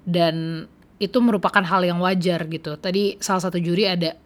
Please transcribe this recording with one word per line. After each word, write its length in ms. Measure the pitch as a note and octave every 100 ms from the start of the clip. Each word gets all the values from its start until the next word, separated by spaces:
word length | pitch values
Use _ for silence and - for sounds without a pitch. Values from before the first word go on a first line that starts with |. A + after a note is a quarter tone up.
| -
dan 640 | F3 E3 E3 D#3+ D#3+ D#3+ _ _ -
itu 160 | G3 B3+
merupakan 480 | A#3+ G#3 F3+ G3+ F3
hal 160 | F#3
yang 160 | F3+ F3
wajar 480 | F3+ F#3+ F3 E3 D#3+
gitu. 320 | D#3+ D#3 D3+
Tadi 400 | F#3+ F#3+ G3+ -
salah 240 | - F#3
satu 160 | F3+ F3+
juri 320 | E3+ F3 G3
ada, 240 | F3 D#3+ -